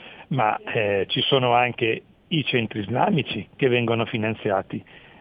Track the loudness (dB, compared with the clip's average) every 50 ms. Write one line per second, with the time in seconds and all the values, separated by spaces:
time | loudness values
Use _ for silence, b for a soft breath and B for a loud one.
0 | B B B B B B -2 0 2 2 0 -2 -4 -4 -2 0 0 2 2 0
1 | 0 0 -2 -2 0 2 2 4 4 4 4 4 4 2 0 -2 -2 -2 -2 -2
2 | -6 -12 _ _ _ -4 -2 -2 0 0 0 0 0 -2 -4 -6 -6 -2 0 0
3 | 2 2 2 2 0 -2 -4 -8 -8 -10 -4 0 2 2 4 2 2 2 0 0
4 | 0 -2 -2 -2 -2 -2 -2 -2 -2 0 0 0 -2 -4 -8 -10 -10 B B B
5 | B B B B